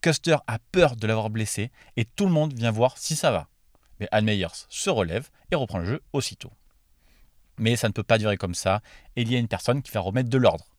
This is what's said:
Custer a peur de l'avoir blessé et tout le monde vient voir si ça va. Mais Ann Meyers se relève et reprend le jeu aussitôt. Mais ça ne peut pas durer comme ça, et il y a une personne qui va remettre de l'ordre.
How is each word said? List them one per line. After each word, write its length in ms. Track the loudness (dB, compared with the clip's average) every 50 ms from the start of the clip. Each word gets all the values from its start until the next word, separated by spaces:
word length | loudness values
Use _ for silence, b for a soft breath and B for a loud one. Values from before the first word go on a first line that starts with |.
Custer 360 | 2 2 0 2 2 2 2 2 2 -4
a 100 | -6 -6 _ _
peur 240 | 2 4 4 4 4
de 100 | 0 -2
l'avoir 240 | 0 0 0 0 -2
blessé 400 | -2 -4 -4 -4 -4 -4 -6 -6 b b b b b -4
et 80 | -4
tout 200 | -4 _ -2 0
le 60 | 2
monde 220 | 2 2 2 0 -2
vient 180 | -2 0 0
voir 260 | 2 2 2 0 0 -2
si 180 | -6 -6 -4
ça 160 | 0 0 0
va. 180 | 0 0 -4 _ _ _ _ _ _ _ _ _ -12 -10
Mais 80 | -8 0
Ann 140 | 0 2 2
Meyers 400 | 2 2 0 -2 -4 -6 -10 -18 _
se 200 | -10 -6 -2 0
relève 400 | 0 0 0 0 -2 -4 -6 -8 b b b b
et 40 | -2
reprend 240 | -2 -2 -2 -4 -4
le 60 | -4
jeu 160 | -4 -4 -6 _ _ _
aussitôt. 400 | -4 -4 -4 -8 -12 -18 -20 -20 _ _ _ _ _ _ _ _ _ _ _ _ _ -20 _ _ _ _ _ _ -2
Mais 180 | 0 0 0
ça 120 | 2 0 -2
ne 60 | -2
peut 80 | -2
pas 160 | 0 _ 2 2
durer 200 | 4 2 -2 0
comme 180 | -2 -6 -6
ça, 260 | -2 0 0 0 0 B B B B B B B
et 60 | -4
il 100 | -2 0
y 40 | 0
a 20 | 0
une 120 | 0 -2
personne 340 | -4 -4 0 0 -2 -2 -2
qui 80 | -6
va 80 | -6 -4
remettre 300 | -4 -2 -2 -2 -2 0
de 80 | 2 4
l'ordre. 280 | 4 4 4 4 -6 _ _